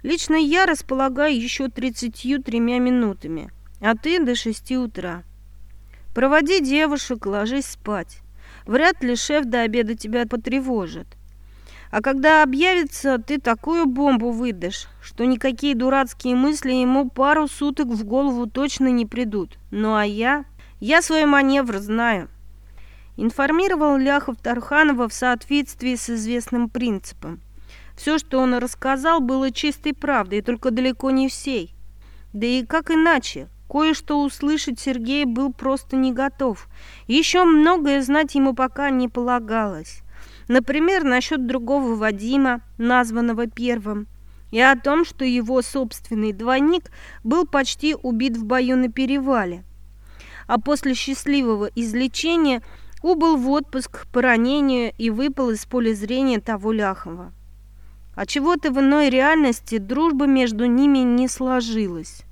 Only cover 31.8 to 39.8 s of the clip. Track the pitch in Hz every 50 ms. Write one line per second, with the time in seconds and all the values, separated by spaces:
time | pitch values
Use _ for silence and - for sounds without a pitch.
31.8 | - - - - - - - - - - - 202 226 240 247 262 240 - - 320
32.8 | 320 - 330 320 320 339 320 262 - - - 135 131 - - - - - - 285
33.8 | 311 320 311 - - - 294 294 285 277 - - 285 285 311 294 - 285 240 -
34.8 | - 269 254 254 226 233 277 294 294 254 226 247 277 277 254 - - 269 269 269
35.8 | - - - 262 262 262 240 240 269 277 - - 277 247 202 - - - - -
36.8 | - - - - - - 233 302 311 - - 359 359 339 320 302 302 330 370 349
37.8 | 294 285 277 277 262 240 285 311 311 277 - 285 269 269 247 262 262 262 - -
38.8 | 285 285 269 254 254 240 - 240 240 247 247 247 226 208 220 226 214 208 185 156